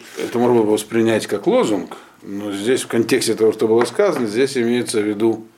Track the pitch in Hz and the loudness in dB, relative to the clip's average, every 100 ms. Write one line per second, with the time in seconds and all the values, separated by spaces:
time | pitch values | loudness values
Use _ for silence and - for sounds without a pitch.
0 | - - - 120 123 120 107 107 - 113 | -14 -10 -6 0 2 2 2 0 0 0
1 | 110 110 - 101 175 247 127 98 82 - | 2 0 -2 -2 2 2 2 -2 -6 -14
2 | - _ 98 98 104 98 107 127 - 117 | -20 _ -12 -10 -8 -4 0 -2 0 -2
3 | 113 131 113 107 110 - 113 113 117 - | 0 0 0 2 2 2 2 2 2 2
4 | 202 143 113 107 135 127 117 120 117 113 | 0 0 -4 -2 -2 0 0 -2 -2 -2
5 | 104 101 113 107 - | -2 0 0 -2 -10